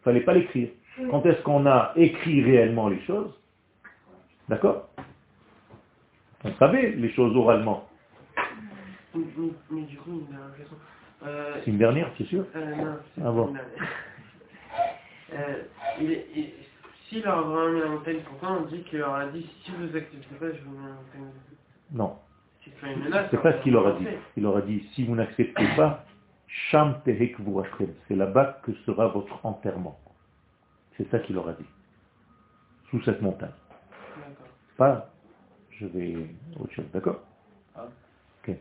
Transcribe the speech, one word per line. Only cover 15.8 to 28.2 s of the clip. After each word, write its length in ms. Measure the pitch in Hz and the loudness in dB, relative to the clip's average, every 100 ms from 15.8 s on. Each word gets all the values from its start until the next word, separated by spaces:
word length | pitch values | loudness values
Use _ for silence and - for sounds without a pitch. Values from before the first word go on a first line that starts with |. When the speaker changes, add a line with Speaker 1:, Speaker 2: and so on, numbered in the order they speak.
| 139 139 | -8 -4
Speaker 2:
il 120 | 156 | -2
est, 160 | 160 - 151 | -2 -4 -8
il, 100 | 151 - - _ - - - | -8 -10 -20 _ -20 -20 -10
s'il 160 | 220 | -6
leur 160 | 220 165 | -2 0
a 20 | |
vraiment 300 | 156 160 165 | 0 0 2
mis 80 | 165 | 2
la 80 | 156 | 0
montagne, 320 | 151 151 160 | -4 -4 -6
pourquoi 280 | 160 135 185 | -8 -10 -4
on 140 | 190 151 | -4 -4
dit 160 | 170 | -8
qu'il 160 | 170 151 | -8 -4
leur 160 | 147 139 | -2 -2
a 100 | 143 | -4
dit, « 220 | 156 165 - | -8 -14 -16
Si 80 | - | -16
vous 160 | 175 170 | -10 -6
acceptez 480 | 156 151 143 135 139 | -6 -8 -18 -18 -10
pas, 120 | 165 | -8
je 100 | 151 | -8
vous 80 | 139 139 | -12 -14
mets 120 | 135 | -14
la 40 | |
montagne » ? 400 | 135 135 139 135 135 - - _ _ _ | -16 -18 -18 -18 -18 -20 -20 _ _ _
Speaker 1:
Non. 260 | 131 101 - - _ _ _ | -6 -6 -6 -20 _ _ _
Speaker 2:
C'est 160 | - - | -20 -16
pas 80 | 139 | -10
une 120 | 135 | -8
menace, 240 | 147 190 196 | -2 -2 0
Speaker 1:
C'est 60 | 180 | 2
Speaker 2:
hein, 40 | |
Speaker 1:
pas 120 | 165 | 4
ce 100 | 156 | 4
qu'il 100 | 139 | 4
leur 140 | 117 101 | 6 6
a 60 | |
dit. 100 | 92 90 | 2 -4
Speaker 2:
c'est 140 | - - - | -8 -10 -4
Speaker 1:
Il 60 | |
leur 140 | 104 101 | 0 0
a 40 | |
dit, « 260 | 98 104 - | 0 -4 -6
Si 100 | - 120 | -6 -2
vous 100 | 117 | 0
n'acceptez 500 | 113 - - - 104 - | -2 0 0 2 0 4
pas, 300 | 156 151 - - _ _ _ | 4 2 -12 -20 _ _ _
Sham 540 | - - 156 151 131 | -12 2 4 4 2
tehek 360 | - 101 117 - | 0 2 0 -2
vuachem. 560 | 104 98 95 - 95 - - | -4 -4 -4 -4 -6 -6 -4
C'est 80 | |
là-bas 440 | 98 | 0